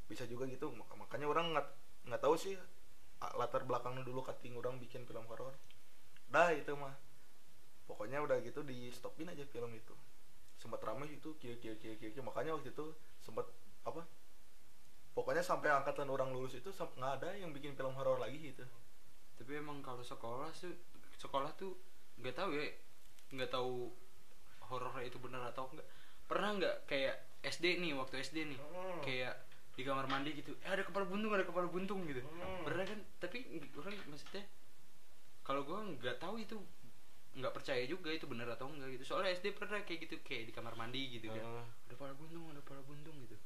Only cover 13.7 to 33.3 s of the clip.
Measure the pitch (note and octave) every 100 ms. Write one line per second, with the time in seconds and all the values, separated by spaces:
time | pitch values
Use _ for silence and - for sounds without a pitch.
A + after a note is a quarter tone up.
13.7 | - A2+ C#3 E3+ - - - - - -
14.7 | - - - - - B2 D#3 F3 D#3 D3+
15.7 | C#3 C#3+ C#3 C#3 C3+ C3 B2+ C3 C3 -
16.7 | - D#3+ - C3 C3 D3+ G3+ F3 C#3 D3
17.7 | C3 C3 C3 C3+ B2+ A2+ D3 E3 - B2+
18.7 | - - - - - - - B2+ D3 D3+
19.7 | C#3+ C3+ B2 B2 B2 A#2 B2 D#3 - F3+
20.7 | E3+ - - - - - C#3 C#3+ - F#3+
21.7 | F3+ - - - - B2 D#3+ F#3+ D3 C#3+
22.7 | - - - - - - C3+ B2 C3 B2+
23.7 | B2+ A#2+ - - - - - - - -
24.7 | B2+ B2+ B2+ B2 B2 B2 B2+ B2 A#2 C3
25.7 | D#3 - - - - - E3+ G3+ G#3 D#3
26.7 | - - C#3 C3+ - - - C#3 - E3+
27.7 | E3+ F3 C#3 B2+ C3 C3 D#3 D#3 C3 -
28.7 | F3+ F#3 E3+ C3+ B2+ B2+ - - - -
29.7 | - C3 C3+ C3 C3+ C#3+ D3 C#3+ C3 -
30.7 | F#3+ G3 G3 F#3+ G3+ G#3+ G3+ F#3 F3 F3
31.7 | F3 F#3+ G3 E3+ B2+ C3 E3+ F3+ F#3 D#3
32.7 | E3 F#3+ G#3+ - - C4+